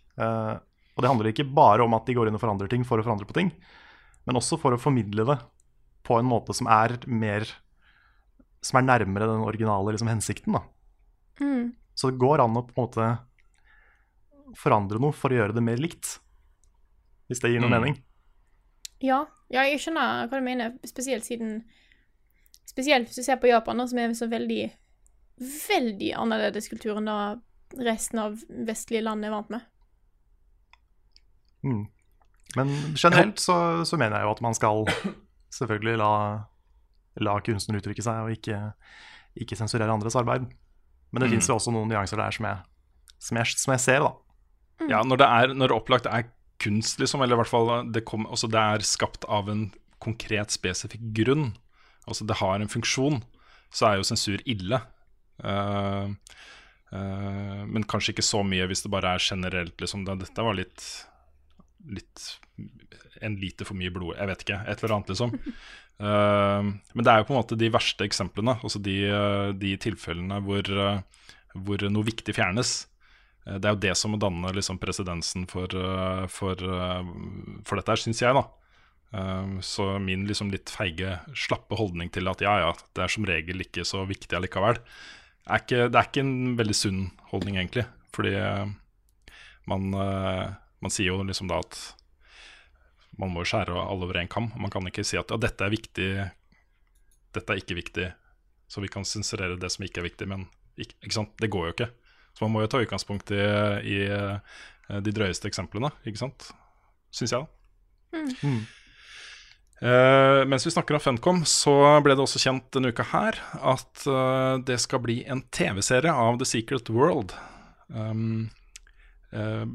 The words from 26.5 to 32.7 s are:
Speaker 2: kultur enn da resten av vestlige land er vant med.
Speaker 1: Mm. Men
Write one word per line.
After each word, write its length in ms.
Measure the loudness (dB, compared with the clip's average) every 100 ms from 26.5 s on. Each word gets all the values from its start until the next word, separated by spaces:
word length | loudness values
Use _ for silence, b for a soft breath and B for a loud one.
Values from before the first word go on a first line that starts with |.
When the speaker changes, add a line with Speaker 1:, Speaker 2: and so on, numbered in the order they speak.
| -2 -8
Speaker 2:
kultur 280 | -8 -6 -4
enn 80 | -2
da 300 | -2 -4 -6 -14 _ -20 -4
resten 420 | -2 -2 -2 -4
av 160 | -4 -6 -12
vestlige 540 | -8 -6 -6 -4 -2
land 200 | -2 -4 -4
er 40 |
vant 180 | -6 -6
med. 120 | -10 -10 _ _ _ _ _ _ _ _ _ _ _ _ _ _ -20 _ _ _ _
Speaker 1:
Mm. 240 | -4 -4 -4 _ _ _ _ _ -8 -2
Men 140 | -2